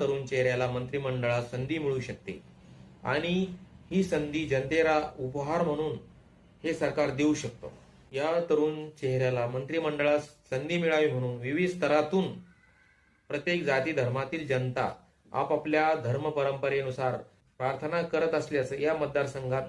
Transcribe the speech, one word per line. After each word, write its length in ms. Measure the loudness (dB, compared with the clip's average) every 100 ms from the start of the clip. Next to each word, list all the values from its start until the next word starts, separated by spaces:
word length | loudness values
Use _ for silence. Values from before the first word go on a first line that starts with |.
तरुण 240 | 0 0 -2
चेहऱ्याला 400 | 2 2 2 0
मंत्रिमंडळात 760 | -2 -4 -4 -2 0 0 0
संधी 360 | -2 -6 -4 -2
मिळू 220 | 0 -2
शकते 400 | -4 -10 -10 -12 -14 -20 -20 -20 -20 -10
आणि 420 | -2 0 2 0 0 -4 -16 -20 -2
ही 120 | 0
संधी 420 | 2 0 0 -2 0
जनतेला 520 | 0 2 2 4 4 0 -6
उपहार 440 | -6 -4 -2 0
म्हणून 340 | 0 0 -2 -4 -10 -20 -20 -20 -20 -6
हे 100 | -4
सरकार 360 | 0 0 0 -2
देऊ 240 | 2 2
शकतं. 340 | 2 -2 -10 -16 -16 -20 -20 -8
या 280 | -4 0 0 2
तरुण 380 | 2 2 0 -10 -6
चेहऱ्याला 460 | -2 2 2 0 -2
मंत्रिमंडळात 720 | -4 -4 -2 -2 2 2 2 0 -18 -6
संधी 280 | -6 -2 0
मिळावी 320 | 2 4 4
म्हणून 260 | 2 -2 -4
विविध 320 | -4 0 0
स्तरातून 640 | 0 2 4 4 2 0 -4 -16 -20 _ _ _ _ _ _ -8
प्रत्येक 320 | -4 0 0
जाती 300 | 2 2 2
धर्मातील 540 | 0 0 0 -2 -4 0
जनता 420 | 0 0 0 -2 -4 _ _ _
आपापल्या 600 | -4 0 0 2 2 4
धर्म 340 | 2 0 0 0
परंपरेनुसार 880 | 0 0 0 0 0 -2 -2 -2 -2 -8 _ _ -4
प्रार्थना 400 | -4 -2 -2 -2
करत 320 | 0 2 2
असल्याचं 440 | 2 0 0 0 0
या 160 | 0
मतदारसंघात 680 | 0 0 0 -2 -4 -2 -2